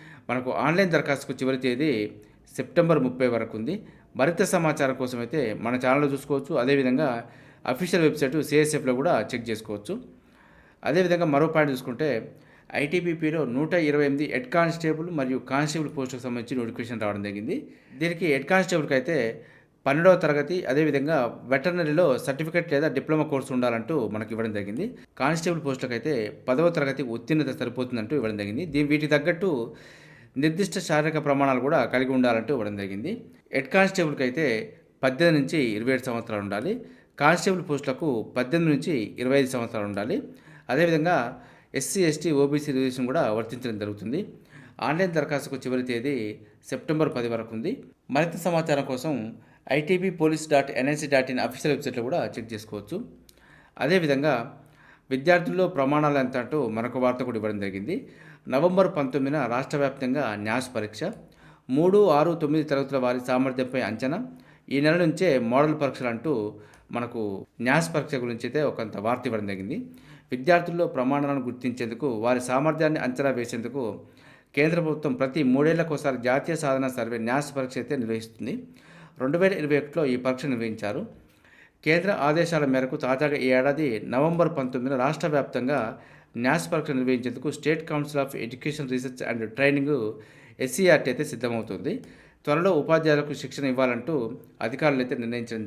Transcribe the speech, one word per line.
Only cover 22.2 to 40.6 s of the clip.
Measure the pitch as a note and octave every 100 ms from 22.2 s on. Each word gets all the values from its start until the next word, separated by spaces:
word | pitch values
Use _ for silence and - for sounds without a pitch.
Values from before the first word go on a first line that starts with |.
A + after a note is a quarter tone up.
| - C#3 D#3+ E3+ E3
లేదా | C#3+ D#3
డిప్లొమా | C3 C3 D#3
కోర్సు | D3+ C#3 B2
ఉండాలంటూ | B2+ B2 A#2 A2+ D#3+ G#2+
మనకు | G#2+ G#2+
ఇవ్వడం | A2 A2+
జరిగింది. | G#2 G2 A2+ A3 - - -
కానిస్టేబుల్ | C3+ E3 E3+ E3
పోస్టులకు | C#3 C3 B2+
అయితే | A#2 D3+ C3+ G#2+ - -
పదవ | B2+ E3+
తరగతి | E3 C#3 C3
ఉత్తీర్ణత | C3 A2+ A2+ D#3 C3+ A2+
సరిపోతుందంటూ | A#2+ B2 B2 A#2 G#2 D3+
ఇవ్వడం | A2 G#2
జరిగింది. | G2+ A2+ F3
దీ-, | C#3 D3
వీటికి | D3+ D3 D3
తగ్గట్టు | D3+ E3 G3 C3+ A#2 - - - - - - -
నిర్దిష్ట | D#3 D#3+ F#3+ F#3+
శారీరక | - D3+ D#3 D#3
ప్రమాణాలు | C#3+ C#3 C#3 B2+
కూడా | C3 D#3
కలిగి | A#2 B2+ C3
ఉండాలంటూ | C3 B2 A2+ A2
ఇవ్వడం | C#3 G#2 G2+
జరిగింది. | G2 G2 C3+ A#3 - - -
హెడ్ | C3+ C3+
కానిస్టేబుల్కి | F#3+ F#3+ - D#3+ C#3
అయితే | B2+ B2 D3+ A2 - - _ -
పద్దెనిమిది | C3+ C3 E3+ D3+
నుంచి | C3 D#3+
ఇరవై | A#2+ G#2+ A#2
ఏడు | C3
సంవత్సరాలు | B2+ A#2 A2+ G#2+
ఉండాలి. | G2 G2+ D3 B3 - - _ -
కానిస్టేబుల్ | D3 F3 G3 F#3 D3+
పోస్టులకు | C#3+ - C3 E3 A#2 G#2 B2
పద్దెనిమిది | B2+ E3+ E3 C#3
నుంచి | F#3 C#3+ G2+ -
ఇరవై | B2 C#3
ఐదు | C3
సంవత్సరాలు | B2+ A#2 A2 G#2
ఉండాలి. | G2+ A2 A3 - - - -